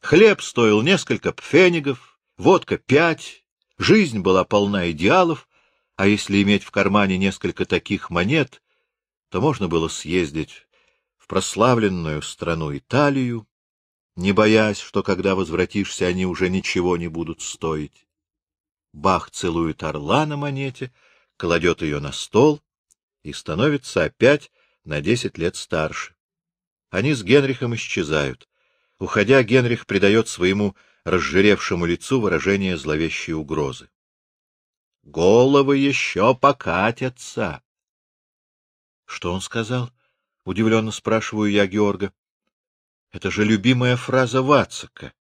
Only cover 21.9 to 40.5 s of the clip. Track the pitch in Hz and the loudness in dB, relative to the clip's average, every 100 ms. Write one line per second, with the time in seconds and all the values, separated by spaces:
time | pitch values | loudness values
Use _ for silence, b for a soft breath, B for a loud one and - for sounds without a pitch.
21.9 | 73 73 - - 107 147 147 _ _ _ | -6 -8 -10 -2 4 4 2 _ _ _
22.9 | _ _ _ 78 71 - 80 143 143 - | _ _ _ -16 -14 -8 -2 -2 -2 -4
23.9 | - 78 _ 123 143 - _ _ _ - | -2 -2 _ 4 4 -2 _ _ _ -8
24.9 | 76 73 120 - - 82 - - 85 78 | -6 -2 -2 -2 -4 -6 -6 -6 -4 -4
25.9 | - - _ _ _ _ _ _ _ _ | -6 -14 _ _ _ _ _ _ _ _
26.9 | 92 127 143 95 139 135 123 123 117 - | -4 -2 -4 2 2 4 -4 -6 -6 -6
27.9 | - 78 78 69 62 _ _ _ _ _ | -6 -2 -2 -2 -6 _ _ _ _ _
28.9 | _ 95 107 101 135 113 127 120 117 - | _ -4 0 4 4 4 2 2 -4 -2
29.9 | 101 98 110 110 - 90 98 104 b b | 0 4 2 0 -2 0 0 -2 b b
30.9 | b - 90 82 - 101 196 - 87 85 | b -2 -2 0 4 4 4 0 -4 -2
31.9 | 85 - 135 104 82 85 98 95 87 73 | -4 -2 -2 0 0 0 0 0 -4 -4
32.9 | 78 80 - - 80 73 78 71 65 - | -2 -2 -4 -6 -8 -4 -4 -4 -8 -18
33.9 | _ _ _ _ _ _ _ _ _ _ | _ _ _ _ _ _ _ _ _ _
34.9 | _ - 76 87 113 127 143 135 139 139 | _ -12 2 6 6 6 4 4 2 2
35.9 | 139 - - 107 127 139 135 - 85 107 | 0 -4 0 0 4 2 0 -2 0 -2
36.9 | 117 131 127 - - 101 90 _ _ _ | -2 -8 -10 -14 -8 -8 -8 _ _ _
37.9 | _ _ _ _ _ _ _ _ _ _ | _ _ _ _ _ _ _ _ _ _
38.9 | _ _ - 92 92 - 117 110 127 120 | _ _ -10 -6 -6 -6 -8 -4 -6 -6
39.9 | _ _ _ _ _ - | _ _ _ _ _ -10